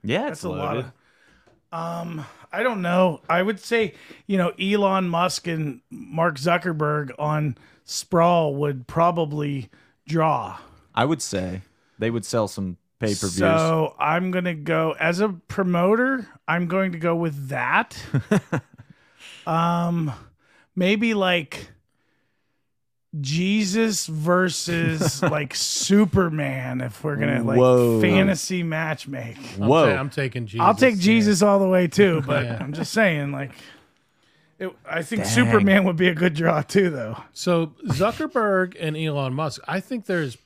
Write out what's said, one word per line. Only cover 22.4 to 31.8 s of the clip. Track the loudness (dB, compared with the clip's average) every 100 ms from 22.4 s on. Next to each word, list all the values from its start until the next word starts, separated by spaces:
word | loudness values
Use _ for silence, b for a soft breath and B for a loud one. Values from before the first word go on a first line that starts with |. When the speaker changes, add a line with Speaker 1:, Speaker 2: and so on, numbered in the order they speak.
| _ _ _ _ _ _ _ -10
Speaker 2:
Jesus | -4 -2 0 0 0 0 0 0 -6
versus, | -4 0 2 2 -2 -4 0 0 2 0 0
Speaker 1:
<laughs> |
Speaker 2:
like, | -2 0 -4
Superman, | -6 -4 -4 4 4 6 4 0 0 -4 -4 -6 -6
if | -6 -6
we're | -6 -2
gonna, | 0 0
like, | 2 6
Speaker 1:
Whoa. | 8 8 6 4
Speaker 2:
fantasy | 4 4 4 0 -2 -4
matchmake. | -2 -4 -4 -6 -8 -10 -10 -12 -14 -4
Speaker 3:
I'm | 4
Speaker 1:
Whoa. | 6 6
Speaker 3:
ta-, | 2
I'm | -4
taking | -4 -4 -4 -8
Jesus, | 2
Speaker 2:
I'll | 2
take | 6 4 6
Speaker 3:
yeah. |
Speaker 2:
Jesus | 4 4 4 4
all | 4 4
the | 4
way, | 4